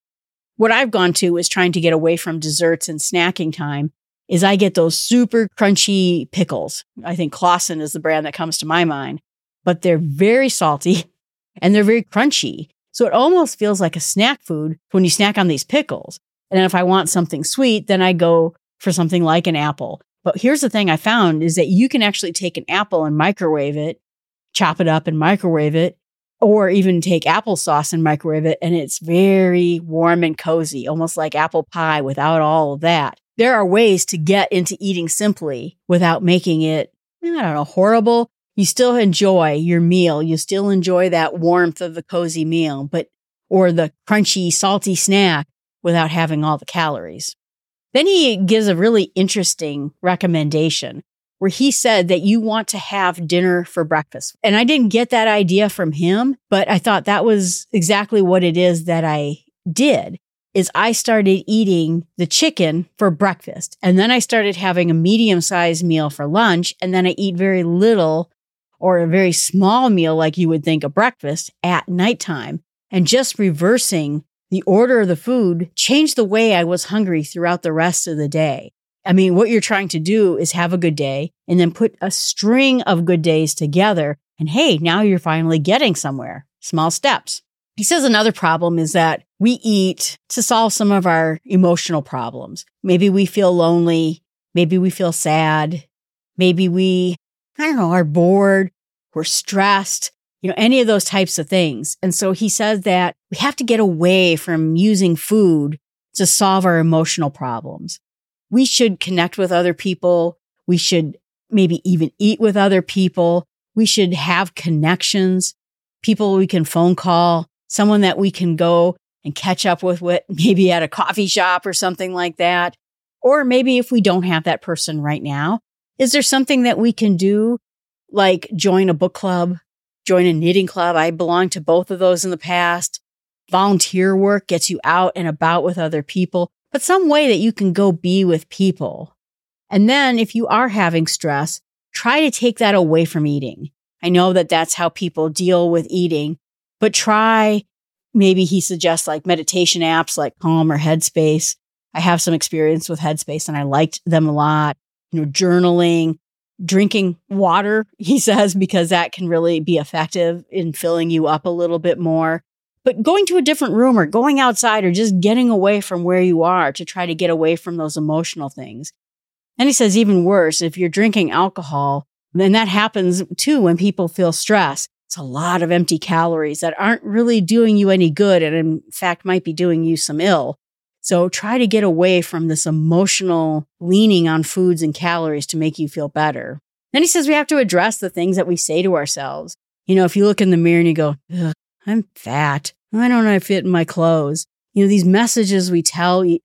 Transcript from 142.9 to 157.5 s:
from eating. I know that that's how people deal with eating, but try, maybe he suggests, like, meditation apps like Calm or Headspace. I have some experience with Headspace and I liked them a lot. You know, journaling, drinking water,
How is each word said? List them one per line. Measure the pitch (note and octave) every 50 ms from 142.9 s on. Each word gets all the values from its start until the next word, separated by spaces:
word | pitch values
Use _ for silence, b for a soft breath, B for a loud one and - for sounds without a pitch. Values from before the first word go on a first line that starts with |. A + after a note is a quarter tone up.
| D#3+ D#3+ E3+
from | E3 - E3 D3+ D3
eating. | C#3+ C#3+ C#3 A#2+ - - - D3 - _ _ _ _ _
I | - F3
know | F3+ F3 F3+ F#3 F3+
that | F3+ - -
that's | E3+ D#3+ E3 D#3+ -
how | - F3 E3
people | - - G3 E3+ - D#3+ D#3 D#3+
deal | D3 - F#3 F3+ F#3 F3 F3 E3+
with | E3+ E3+ D#3 -
eating, | - F#3 F3+ E3 E3 D3 D3 D3+ E3 - _ _ _ _ _ _ _ _
but | G#3+ G#3+ G#3+
try, | - - A3+ G#3 G#3+ A3 A3+ A3+ A3 G#3+ G#3+ G#3 G#3 - _ _ _ _ _ _ _ _ _ -
maybe | G#3+ G3 F#3+ F#3+ F#3 F#3
he | D3 F#3+ F#3
suggests, | - - - D#3 F3+ E3+ E3 E3 - E3+
like, | D3+ D#3 -
meditation | F3+ F3 D#3+ D3+ - - F#3 F3 D#3+ - E3+ E3
apps | D#3+ E3 E3 E3 - - -
like | C#3+ - - _
Calm | - E3 D#3+ D#3+ D#3+ D#3+
or | D3 D3
Headspace. | D#3 D#3 D#3+ D#3+ - - - E3+ D#3 D#3 D3+ D3+ - - - - _ _ _ _ _ _ -
I | D#3+
have | E3 F3+ F3 E3
some | - F3 E3
experience | D#3 - - - D#3+ D#3 D#3 E3 E3 - -
with | E3 D3
Headspace | E3 D3+ D#3 D#3 - - D3+ D#3+ - -
and | D3+
I | C#3+ C#3+
liked | C#3 C3+ D3 D#3+ D#3 - - -
them | F3 E3 D#3+ D#3 D3+
a | D3
lot. | D3+ D3 D3+ D3+ D3+ D3+ D3 - - _ _ _ _ _ _
You | - D#3+
know, | D3+ D3
journaling, | C#3 - F#3+ F3+ F3 F3+ F3+ F3 F3 F3 F3 E3+ E3+ E3 D#3+ D#3+ D#3+ - _ _ _ _ _ _ _ - F3+
drinking | E3 F#3+ F#3+ G#3 G3+ - G#3 F#3+ F3+ E3+ - _ _
water, | G3 G3 G3 F3